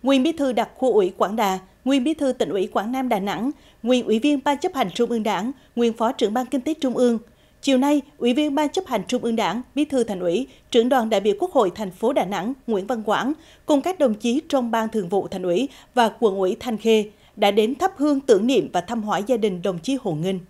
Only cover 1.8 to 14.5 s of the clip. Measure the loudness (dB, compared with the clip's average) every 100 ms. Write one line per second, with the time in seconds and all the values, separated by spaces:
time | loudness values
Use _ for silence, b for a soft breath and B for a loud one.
1.8 | 0 0 0 0 -2 0 -2 -2 -2 -2
2.8 | -4 -4 -2 -2 -2 -4 -4 -6 b b
3.8 | 0 0 2 2 2 0 0 -2 -2 -2
4.8 | -4 0 -2 0 -2 -2 -4 -8 b 0
5.8 | 0 2 -2 0 -2 0 -2 -4 -4 -2
6.8 | -2 2 2 0 -6 b b b 0 2
7.8 | 4 0 -2 B 0 2 0 0 0 -2
8.8 | -4 -4 -2 -4 -2 -2 -2 -2 -6 -4
9.8 | -2 0 -2 -2 0 -2 -4 B B 2
10.8 | 4 2 2 0 0 0 0 2 2 0
11.8 | -10 -2 0 0 -2 -4 -6 -8 -4 -4
12.8 | -2 -6 -2 -2 -2 -4 B B 0 0
13.8 | 0 0 0 0 -2 -2 0